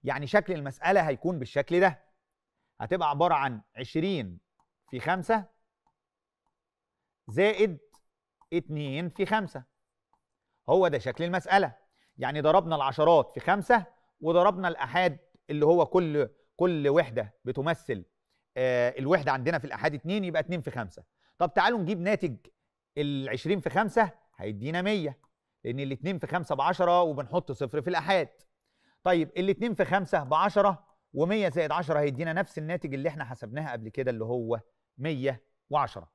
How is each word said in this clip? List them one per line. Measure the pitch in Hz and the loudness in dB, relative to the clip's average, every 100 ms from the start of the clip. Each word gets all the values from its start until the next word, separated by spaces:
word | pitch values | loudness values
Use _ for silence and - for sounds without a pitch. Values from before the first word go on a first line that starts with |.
يعني | 127 135 143 | -2 -4 2
شكل | 208 208 | 2 2
المسألة | 170 143 127 165 196 | -6 -6 -4 2 4
هيكون | 156 131 165 175 | 4 0 -2 -4
بالشكل | - 139 139 175 | -2 -2 2 4
ده، | 185 151 _ _ _ _ _ _ _ _ | 4 2 _ _ _ _ _ _ _ _
هتبقى | 110 180 160 | -4 0 0
عبارة | 143 175 | 2 2
عن | 156 139 113 - 113 | 2 0 -6 -14 -14
عشرين | 127 156 180 180 101 87 _ _ _ _ _ | -6 -4 -2 -2 -6 -12 _ _ _ _ _
في | 127 | -8
خمسة | 117 185 175 226 185 _ _ _ _ _ _ _ _ _ _ _ _ _ _ _ _ _ - | -4 -4 0 -2 -2 _ _ _ _ _ _ _ _ _ _ _ _ _ _ _ _ _ -8
زائد | 113 202 196 208 156 _ _ _ _ _ _ _ | 0 0 2 0 0 _ _ _ _ _ _ _
اتنين | 170 - 151 147 139 175 | -6 -4 -8 -6 -6 -6
في | - 190 | -4 0
خمسة. | 214 185 139 127 _ _ _ _ _ _ _ _ _ - | 0 -2 -10 -18 _ _ _ _ _ _ _ _ _ 2
هو | 170 180 | 4 4
ده | 143 | 2
شكل | 127 123 | -4 -4
المسألة، | 170 185 - 190 165 117 _ _ _ - | -2 -4 2 2 2 -4 _ _ _ -8
يعني | 131 147 | -4 0
ضربنا | 151 175 165 156 | 4 4 4 -2
العشرات | 135 135 151 165 127 | -2 4 6 6 4
في | - | -4
خمسة | 165 202 180 240 175 _ _ _ | 0 0 4 2 2 _ _ _
وضربنا | 156 170 185 185 185 | 2 4 4 2 -4
الآحاد | 156 131 170 180 139 _ _ - | -4 -4 0 0 -2 _ _ -8
اللي | 151 147 | 0 4
هو | 175 160 | 6 4
كل، | 185 170 147 123 _ _ - | 2 2 -2 -2 _ _ -2
كل | 180 165 139 | 0 2 2
وحدة | 147 139 117 104 _ 123 | 2 2 -4 -8 _ -10
بتمثل، | 127 143 165 - 110 87 _ _ _ _ - | -4 -4 -4 -6 -8 -10 _ _ _ _ -4
آه، | 127 123 120 135 | 0 2 0 -2
الوحدة | 135 180 143 | 0 0 2
عندنا | 135 127 165 | -2 -2 -4
في | 143 | -6
الآحاد | - 156 | -4 -4
اتنين، | 147 160 208 | -4 -6 -4
يبقى | 185 160 | -2 -4
اتنين | 151 175 | -4 -6
في | 143 | -6
خمسة. | 123 104 - - _ _ _ | -8 -10 -12 -20 _ _ _
طب | 170 | 0
تعالوا | - 190 240 | 2 2 2
نجيب | 170 196 | -2 -2
ناتج | 175 214 170 113 - _ _ _ _ - | 0 0 -2 -6 -14 _ _ _ _ -6
ال | 143 143 135 | -4 -4 -4
عشرين | 120 160 196 | -6 -2 -2
في | 156 | 0
خمسة | 147 214 233 208 - _ _ | 0 0 2 0 -2 _ _
هيدينا | 101 101 127 170 | -10 -8 -4 -2
مية، | 185 214 151 131 _ _ _ _ | -2 -2 -4 -8 _ _ _ _
لأن | - 127 | -8 -6
ال | 139 | -6
اتنين | 135 156 185 | -6 -6 -6
في | - | -4
خمسة | 175 160 135 | -6 -4 0
بعشرة | 147 180 180 175 | 0 2 4 4
وبنحط | 170 143 131 175 - | 2 -2 -2 -4 -4
صفر | 131 131 151 | -6 -4 -4
في | 135 | -2
الآحاد. | 175 151 190 147 _ _ _ _ _ _ _ | -2 0 0 0 _ _ _ _ _ _ _
طيب | 185 175 156 - | 2 2 2 -2
ال | 190 | 0
اتنين | 196 233 | 0 -2
في | 208 190 | 0 2
خمسة | 185 180 175 | 2 2 -2
بعشرة، | 135 156 196 208 202 180 _ _ _ | 0 2 2 4 4 2 _ _ _
ومية | 131 165 214 190 | -2 0 0 0
زائد | 139 156 | 0 0
عشرة | 156 151 151 | -2 0 0
هيدينا | 147 127 165 | 0 -2 -4
نفس | 165 - - | -2 -4 -6
الناتج | 156 175 151 | -6 -6 -6
اللي | 135 143 | -4 -6
احنا | 147 127 | -6 -12
حسبناه | 127 110 131 151 | -12 -10 -8 -8
قبل | 120 110 | -8 -10
كده | 120 131 | -4 -4
اللي | 117 110 | -4 -4
هو | 123 113 117 - _ _ - | -4 -2 -4 -6 _ _ -10
مية | 143 147 135 123 _ _ _ | -6 -2 -4 -6 _ _ _
وعشرة. | 147 135 95 85 | -2 -2 -6 -18